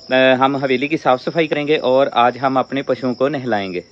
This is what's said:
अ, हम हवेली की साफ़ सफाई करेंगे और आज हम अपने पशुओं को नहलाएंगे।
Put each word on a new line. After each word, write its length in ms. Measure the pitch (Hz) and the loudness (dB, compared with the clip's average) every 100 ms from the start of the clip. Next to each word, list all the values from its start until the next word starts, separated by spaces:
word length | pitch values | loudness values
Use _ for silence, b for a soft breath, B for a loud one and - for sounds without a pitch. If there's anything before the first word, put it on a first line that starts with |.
| - | -2
अ, 20 | |
हम 420 | 131 131 127 135 139 | 2 4 4 2 0
हवेली 320 | 135 127 143 | -2 -2 -2
की 80 | 156 | -2
साफ़ 240 | 147 127 | 0 0
सफाई 260 | - 160 156 | -2 -2 -2
करेंगे 300 | 151 147 156 | -2 0 0
और 320 | 127 131 139 | 2 2 2
आज 300 | - 120 120 | 2 2 2
हम 200 | 135 131 | -2 0
अपने 240 | 120 135 | -2 -6
पशुओं 320 | 139 123 127 | -4 -4 -4
को 140 | 120 131 | -2 -2
नहलाएंगे। 560 | 151 127 107 98 90 - | -2 -4 -4 -4 -8 -10